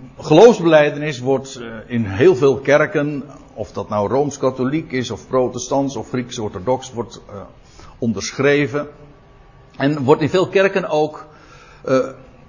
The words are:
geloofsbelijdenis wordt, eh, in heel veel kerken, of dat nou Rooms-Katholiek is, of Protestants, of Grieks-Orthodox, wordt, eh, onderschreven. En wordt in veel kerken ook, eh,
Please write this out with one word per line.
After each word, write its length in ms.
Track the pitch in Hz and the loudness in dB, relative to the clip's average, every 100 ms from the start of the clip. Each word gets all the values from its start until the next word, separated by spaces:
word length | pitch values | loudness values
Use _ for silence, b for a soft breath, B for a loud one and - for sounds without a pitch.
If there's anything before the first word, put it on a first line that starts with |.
| - - | -20 -10
geloofsbelijdenis 1040 | - 156 233 185 170 156 147 143 151 123 | 2 8 8 6 4 4 4 0 -6 -4
wordt, 360 | 123 135 - 120 | -2 -2 -4 -14
eh, 120 | 117 113 - | -14 -14 -6
in 180 | 120 104 | -4 -2
heel 300 | 95 165 131 | 4 4 6
veel 220 | 139 120 | 2 2
kerken, 640 | - 147 151 156 147 143 - - - | 4 2 2 -2 -4 -6 -10 -18 -16
of 180 | - 104 | -14 -12
dat 180 | - 98 | -10 -4
nou 200 | 107 101 | -2 0
Rooms-Katholiek 840 | 127 147 - 131 127 127 156 160 | 0 -2 -2 -4 -2 -2 -4 -4
is, 200 | 127 117 | -6 -6
of 160 | 98 - | -8 -4
Protestants, 680 | 127 127 - - 139 139 110 | 0 0 -4 -4 -2 -2 -6
of 140 | - | -6
Grieks-Orthodox, 840 | - 120 - 107 98 92 127 127 | -6 -6 -8 -8 -6 -4 -4 -6
wordt, 280 | 117 107 - - | -10 -12 -14 -18
eh, 120 | 101 - - B B B - | -18 -18 -20 B B B -6
onderschreven. 880 | 117 98 - - 139 143 139 143 147 - - - - - - - - - | -4 -4 -6 0 2 2 0 -4 -8 -14 -20 -20 -20 -20 -20 -20 -18 -4
En 260 | 139 151 | -2 0
wordt 180 | 127 160 | 2 2
in 80 | 151 | 2
veel 180 | 185 185 | 0 2
kerken 420 | 196 190 190 175 | 2 2 0 -2
ook, 380 | 151 151 - - B B B B B | -2 -2 -6 -20 B B B B B
eh, 260 | - 131 117 - - - | 0 0 0 -8 -20 -20